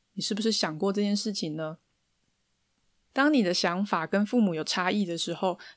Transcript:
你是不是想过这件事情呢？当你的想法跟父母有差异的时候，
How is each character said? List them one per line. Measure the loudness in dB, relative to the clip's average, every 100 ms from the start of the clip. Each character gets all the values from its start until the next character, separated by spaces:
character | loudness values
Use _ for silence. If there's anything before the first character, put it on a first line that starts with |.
| _
你 | -8
是 | -4
不 | 0
是 | 0
想 | 0 -2 -2
过 | -2
这 | 0
件 | 0 0
事 | -2
情 | -4 -6 -6
呢？ | -8 -10 _ _ _ _ _ _ _ _ _ _ _ _ _
当 | 2 4
你 | 4
的 | 4
想 | 2 0 0 -2
法 | -2 0
跟 | 0 2
父 | 4
母 | 2
有 | 2
差 | -2 -2 0
异 | 0
的 | 0 -2
时 | -4
候， | -2 -2 -2 -8